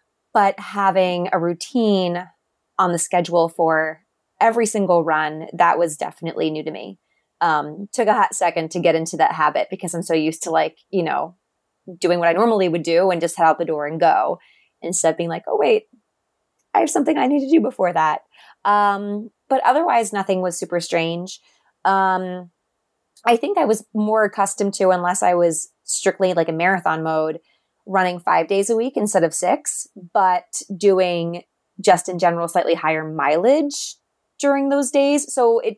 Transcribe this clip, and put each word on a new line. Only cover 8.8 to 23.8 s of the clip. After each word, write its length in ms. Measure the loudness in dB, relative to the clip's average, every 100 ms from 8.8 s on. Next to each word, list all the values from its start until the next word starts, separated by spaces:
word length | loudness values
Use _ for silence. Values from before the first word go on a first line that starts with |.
| 0 0
into 220 | -2 0
that 160 | 0
habit 340 | 2 0 0 -4
because 240 | -6 -8
I'm 80 | -8
so 120 | -2
used 300 | -2 -2 -4
to, 80 | -2
like, 260 | 0 -2 -6 _
you 140 | -4
know, 320 | -2 -4 -6 _ _ _ _ _ -20 -4
doing 200 | 0 2
what 100 | 2
I 40 |
normally 360 | 2 2 2 0
would 140 | 0
do 280 | 0 2 2
and 80 | 0
just 180 | -2 2
head 80 | 2
out 140 | 2
the 60 | -2
door 200 | -4 -4
and 140 | 0
go, 400 | 2 4 0 -4 _ _ _ _
instead 300 | -8 -2 -2
of 60 | -2
being 120 | -4
like, 140 | -6 -4
"Oh, 100 | 0
wait, 260 | 2 2 -2 _ _ _ _ _ _ _ _
I 60 | -2
have 100 | 0
something 280 | 0 0 0
I 100 | 0
need 140 | 0
to 100 | 2
do 80 | 2
before 320 | 2 -2 -2
that." 300 | 2 0 -2 -8 _ -20 _
Um, 680 | 0 2 2 0 -4 -8 -10 _ _
but 120 | 0 2
otherwise, 480 | 2 2 0 0
nothing 280 | -4 -2 0
was 160 | -2 -4
super 220 | -6 -6
strange. 600 | -2 -2 -2 -6 -10 -14 _ _ _ _
Um, 680 | -2 2 2 0 -4 -10 -14 _ _ _ _ _ _ _ 0
I 100 | 0
think 220 | 0 -2
I 80 | 0
was 200 | 0